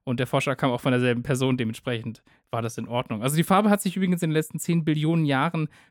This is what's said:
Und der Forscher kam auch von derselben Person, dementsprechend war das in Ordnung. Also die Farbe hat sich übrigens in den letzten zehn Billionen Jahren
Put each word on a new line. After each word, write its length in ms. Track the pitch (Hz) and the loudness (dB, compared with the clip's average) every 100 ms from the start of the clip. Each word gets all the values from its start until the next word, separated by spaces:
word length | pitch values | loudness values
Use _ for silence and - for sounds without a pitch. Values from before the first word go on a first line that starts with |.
Und 160 | - 123 | -6 -4
der 80 | 123 | 0
Forscher 280 | 139 143 131 | 0 0 0
kam 140 | 139 | 0
auch 120 | 120 | 0
von 100 | 139 | 2
derselben 320 | 123 123 120 | 2 2 0
Person, 340 | 120 127 131 127 | 0 0 0 0
dementsprechend 640 | 110 113 - 120 113 107 _ _ _ | -2 -4 -6 -6 -6 -12 _ _ _
war 100 | 117 | -6
das 160 | 113 - | -6 -6
in 100 | 117 | -6
Ordnung. 360 | 120 - 110 | -4 -4 -4
Also 120 | 127 151 | -2 0
die 80 | |
Farbe 280 | 165 190 214 | 2 4 4
hat 100 | 202 | 2
sich 160 | 190 185 | 0 -2
übrigens 240 | 185 180 | 0 0
in 80 | 160 | 0
den 60 | 156 | 0
letzten 240 | 156 160 | -2 -4
zehn 260 | - 170 156 | -2 0 0
Billionen 400 | 156 151 165 151 | 0 2 2 2
Jahren 420 | 135 160 165 151 - _ | 2 0 0 -4 -8 _